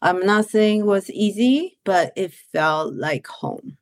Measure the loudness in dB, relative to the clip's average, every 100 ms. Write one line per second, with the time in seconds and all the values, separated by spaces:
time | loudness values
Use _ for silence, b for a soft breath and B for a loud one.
0 | -2 0 2 2 2 2 2 2 2 0
1 | -2 -2 -2 2 2 2 -2 _ 0 0
2 | 0 -2 -8 -8 -8 -2 0 0 -4 -6
3 | -4 -6 -8 -10 -10 -10 -16 -20